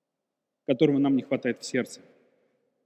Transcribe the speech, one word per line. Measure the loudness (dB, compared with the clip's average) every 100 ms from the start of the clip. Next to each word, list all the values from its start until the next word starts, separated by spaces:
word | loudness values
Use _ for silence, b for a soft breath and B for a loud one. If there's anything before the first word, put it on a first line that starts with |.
| _ _ _ _ _ _ -4
которого | 2 2 4
нам | 2 2
не |
хватает | 0 -4 -4 -6
в | -4
сердце, | -4 -4 -8 -20 _ _ _ _ _ _ _